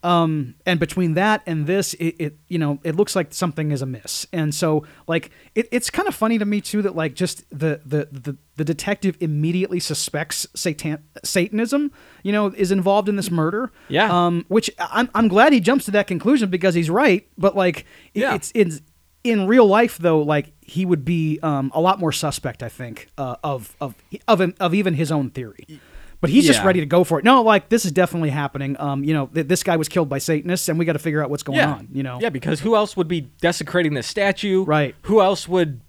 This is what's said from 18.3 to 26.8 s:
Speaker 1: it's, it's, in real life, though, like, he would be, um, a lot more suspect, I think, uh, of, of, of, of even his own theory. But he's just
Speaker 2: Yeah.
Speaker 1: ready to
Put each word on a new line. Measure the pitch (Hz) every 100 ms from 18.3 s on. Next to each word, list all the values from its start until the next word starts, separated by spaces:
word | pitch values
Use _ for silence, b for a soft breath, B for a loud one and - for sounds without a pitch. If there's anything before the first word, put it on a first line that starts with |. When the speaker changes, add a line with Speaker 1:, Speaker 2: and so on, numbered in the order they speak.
| 214
Speaker 1:
it's, | -
it's, | 233 185 151 _ _ _ _
in | 240 220 190
real | 247 220
life, | 190 240 -
though, | 170 160
like, | 147 151 143 _
he | - - 185
would | 170
be, | 131 170 156 156
um, | 160 143 135
a | 151
lot | 175 196
more | 165
suspect, | - 156 - 135 117
I | 117
think, | - 123 110 - -
uh, | 131 123
of, | 151 135 104 -
of, | 143 110 _ 202 -
of, | 208 180 -
of | 180
even | 185 190
his | 151 156
own | 156 131
theory. | - 117 - - 151 B B B B
But | 160
he's | 208 170
just | 117
Speaker 2:
Yeah. | 196
Speaker 1:
ready |
to | 180